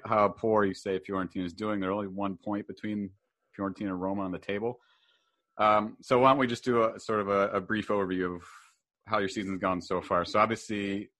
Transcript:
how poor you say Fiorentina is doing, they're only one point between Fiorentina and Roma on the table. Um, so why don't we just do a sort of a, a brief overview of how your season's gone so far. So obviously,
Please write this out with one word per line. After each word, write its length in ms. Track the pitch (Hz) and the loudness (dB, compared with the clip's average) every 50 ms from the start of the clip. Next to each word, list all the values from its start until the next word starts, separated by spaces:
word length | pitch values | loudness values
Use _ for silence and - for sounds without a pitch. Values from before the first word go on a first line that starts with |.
| - | -2
how 240 | 110 113 107 104 98 | 0 2 4 4 2
poor 360 | 98 - - 113 110 107 101 | 2 0 0 2 4 4 4
you 80 | 98 92 | 2 0
say 260 | - - 101 95 92 | -4 -4 -4 -4 -4
Fiorentina 460 | - - 98 95 92 85 - 95 92 | -4 -4 -4 -4 -4 -4 -6 -6 -6
is 80 | 87 82 | -6 -6
doing, 260 | 82 107 107 104 101 | -6 -4 -4 -2 -2
they're 120 | 95 92 | -2 -2
only 160 | 98 104 101 | -2 -2 -4
one 300 | 98 95 101 101 98 92 | -6 -6 -4 -4 -4 -6
point 300 | - _ 104 104 104 104 | -6 _ -6 -6 -6 -6
between 440 | - 98 - - 107 107 104 101 95 98 _ _ _ _ _ _ _ _ | -8 -12 -10 -8 -6 -4 -4 -6 -6 -10 _ _ _ _ _ _ _ _
Fiorentina 300 | - 98 98 95 - 107 98 | -6 -6 -6 -4 -6 -6 -6
and 120 | 95 90 | -4 -4
Roma 220 | 92 95 98 101 98 | -4 -4 -2 -4 -4
on 80 | 92 | -4
the 80 | 87 85 | -6 -8
table. 400 | - - 98 101 110 120 123 - _ _ _ _ _ _ _ _ _ _ _ _ _ _ _ | -6 -6 -6 -4 -4 -6 -6 -8 _ _ _ _ _ _ _ _ _ _ _ _ _ _ _
Um, 400 | - 107 107 107 107 107 110 - - | 2 4 6 6 4 4 0 -4 -12
so 180 | 117 - 131 123 | 0 2 4 6
why 100 | 127 131 | 8 8
don't 100 | 131 135 | 6 6
we 80 | 131 | 4
just 160 | 117 117 - - | 2 0 -2 0
do 200 | 131 123 117 113 | 2 2 4 2
a 160 | 110 110 101 | 2 0 -4
sort 200 | - - 110 107 | -4 -2 0 0
of 100 | 101 98 | 2 2
a, 200 | 101 98 98 101 | 2 2 2 2
a 120 | 104 101 | 0 -2
brief 280 | 92 87 110 107 98 - | -2 -2 -2 -2 0 0
overview 460 | 107 101 98 90 92 92 90 90 90 | 0 0 0 0 0 -2 -2 -2 -4
of 80 | 87 - - - - - _ _ _ _ _ _ _ _ | -8 -12 -16 -20 -20 -20 _ _ _ _ _ _ _ _
how 140 | 104 110 107 | -4 -2 0
your 100 | 101 95 | 0 -2
season's 300 | - 110 98 95 95 90 | -2 -4 -4 -4 -4 -2
gone 220 | 98 92 92 90 | 0 0 -2 -2
so 200 | 85 - 95 90 | -2 -4 -4 -4
far. 240 | 82 - 95 87 85 | -2 0 0 0 0
So 140 | - - 107 | 2 2 2
obviously, 720 | 110 110 113 - - - 107 101 101 98 98 101 104 - _ _ | 4 2 2 -2 -6 -6 -6 -4 -2 -2 -4 -4 -6 -10 _ _